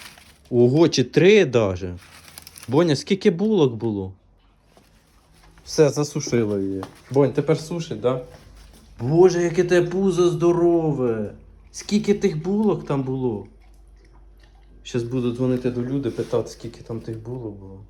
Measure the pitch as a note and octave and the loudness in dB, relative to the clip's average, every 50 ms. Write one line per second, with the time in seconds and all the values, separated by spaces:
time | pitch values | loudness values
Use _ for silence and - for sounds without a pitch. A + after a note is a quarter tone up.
0 | - - - - - - - _ _ - B2 A#2+ B2 B2 C3+ D#3 E3+ - - C3+ | -20 -20 -20 -20 -20 -20 -20 _ _ -2 2 4 4 6 6 6 4 4 4 0
1 | B2 - - D3 D#3+ G3 G#3+ G3+ E3+ C3+ B2 A#2 G#2+ F#2+ F#2 F2 F#2+ F2+ F2 F2 | -2 0 2 4 6 6 8 6 6 4 2 2 0 0 -2 -4 -8 -10 -12 -12
2 | - - - - - - - - - - - - - A2+ B2 D3+ F3 E3 C#3 - | -16 -20 -20 -20 -20 -20 -20 -20 -20 -20 -20 -16 -6 0 2 2 4 4 2 0
3 | - - G3+ F#3+ - G#3 E3+ E3 G3+ A3 G#3+ F3+ D3 B2+ A2+ G#2 A#2 A#2 G#2+ G2+ | 0 -2 -2 0 2 2 2 2 0 0 2 4 2 2 0 -2 -4 -4 -4 -4
4 | F#2+ F#2+ F#2+ _ _ _ _ _ _ _ _ _ _ _ _ _ _ _ _ _ | -6 -8 -12 _ _ _ _ _ _ _ _ _ _ _ _ _ _ _ _ _
5 | _ _ _ _ _ _ _ _ _ - _ _ - - - - D3+ C#3 A#2 D3 | _ _ _ _ _ _ _ _ _ -20 _ _ -18 -2 2 2 2 4 2 -2
6 | D3 - - D3+ - - B2 A#2+ A2 G#2 G#2 G2 G2 G2 G2 F#2+ F#2+ - - - | -4 -4 -6 -8 -6 -2 0 0 0 0 -2 -2 -4 -4 -6 -8 -10 -12 -16 -20
7 | - - B2+ C#3 C#3+ B2 - D3 C#3 - D#3 C#3 - - F3 E3 D#3+ - A2+ G#2+ | -10 -2 2 2 2 2 2 0 0 0 0 -2 -4 -8 -10 -10 -8 -10 -8 -4
8 | A2+ B2 C3+ E3 - - - - - - - - - - - - - - - - | -2 -2 -2 -4 -6 -12 -18 -20 -20 -20 -20 -20 -20 -20 -20 -20 -20 -20 -14 -8
9 | A#2+ C3 D#3 E3+ F#3 F3+ E3 F3 F3 E3+ D3+ F#3 E3+ E3 F3+ F3 E3+ - F3 F#3+ | -4 2 4 6 6 6 4 2 -2 0 0 0 0 2 2 2 2 0 -2 -2
10 | G3 F#3+ E3 F3 F3 E3+ D#3 C#3 E3+ E3+ F3 E3+ E3+ E3+ E3+ E3 D#3+ D#3 C3+ B2+ | 0 0 2 2 2 2 2 2 2 2 2 4 2 2 2 2 2 0 -2 0
11 | B2+ A#2 A2+ A2 G#2 G2+ - - - - - - - - - - - - G3+ G#3 | 0 -2 -2 -2 -4 -8 -10 -14 -20 -20 -20 -20 -20 -20 -18 -16 -6 -2 -2 0
12 | G#3+ G#3 G3 G#3 - F#3 D#3 D3+ D#3 F#3 G3+ G#3 A3 G3+ E3 D#3 - - D3 C3+ | 2 0 0 0 0 -2 -2 -4 -4 -2 -2 0 0 0 0 -2 -4 -4 -4 -4
13 | B2+ C3 C3 C3 B2+ A#2+ G#2+ G2+ F#2 - - - - - - - - - - - | -4 -4 -4 -4 -4 -4 -4 -6 -10 -14 -20 -20 -20 -20 -20 -20 -20 -20 -20 -20
14 | _ - - - - - - - - - _ - - - - - - - - B2 | _ -20 -20 -20 -20 -20 -20 -20 -20 -20 _ -20 -20 -20 -20 -20 -12 -8 -6 -6
15 | A#2 A#2 B2+ C3 A#2+ A#2+ A#2 B2+ C3 B2+ B2+ B2 B2+ B2 B2 B2 A#2+ B2+ C#3 C#3 | -4 -4 -4 -4 -2 -2 -2 -2 0 0 0 0 -2 -4 -4 -4 -4 -4 -4 -4
16 | B2+ A2+ - - A2 - B2 A2+ A2 - - - - A2+ - - - - A2+ A2 | -4 -4 -4 -6 -6 -4 -4 -4 -4 -6 -10 -16 -16 -16 -16 -16 -14 -12 -12 -12
17 | - A#2 A2 A2 A2 A#2+ B2+ C3 A#2 G#2+ G2+ G2 F#2+ F#2+ F#2+ G2 G2+ - | -10 -10 -12 -12 -12 -12 -12 -12 -12 -12 -14 -14 -18 -18 -18 -20 -20 -20